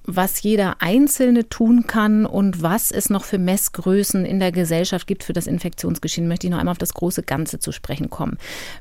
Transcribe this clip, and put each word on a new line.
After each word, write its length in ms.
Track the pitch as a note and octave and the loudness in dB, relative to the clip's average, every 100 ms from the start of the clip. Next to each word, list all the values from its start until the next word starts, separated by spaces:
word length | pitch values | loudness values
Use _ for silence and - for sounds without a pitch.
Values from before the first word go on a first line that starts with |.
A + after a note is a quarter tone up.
was 380 | - F3+ F#3+ - | -4 -2 0 0
jeder 360 | G#3 G#3+ F#3+ - | 0 2 2 0
Einzelne 680 | E3+ A3+ C#4+ - B3+ A#3+ A3+ | 2 4 4 4 4 4 2
tun 360 | - A3+ A#3+ - | 2 4 6 4
kann 400 | A3 G#3+ G#3+ G#3+ | 2 4 4 2
und 380 | G3 G3 F3 | 2 0 2
was 280 | E3 G#3 - | 0 0 0
es 200 | - - | -2 0
noch 120 | G3+ | 0
für 140 | - G3 | 0 0
Messgrößen 880 | F3+ G3 - - F#3 G3 G3+ F#3+ F3+ | 2 0 -2 -2 2 2 2 0 0
in 140 | G3 | 0
der 120 | F#3 | 0
Gesellschaft 540 | F3 E3 E3 F3+ F3+ - | 0 0 0 0 -2 -4
gibt 180 | G3 | -6
für 100 | - | -4
das 120 | F3 E3 | -4 -2
Infektionsgeschehen, 800 | F3 F3+ - F3 E3 D#3+ - E3+ | -2 -4 -4 -4 -4 -4 -2 -2
möchte 200 | E3+ F3+ | -2 -2
ich 40 | |
noch 60 | F3 | 0
einmal 140 | F3 | -2
auf 60 | F3 | -2
das 160 | E3+ - | -4 -2
große 260 | F3 - | -2 -2
Ganze 380 | - C#3 D#3+ - | -4 -4 -4 -6
zu 120 | - | -8
sprechen 380 | - - C#3 D#3+ | -8 -8 -6 -6
kommen. 280 | - - - - - - - | -6 -6 -6 -10 -12 -12 -8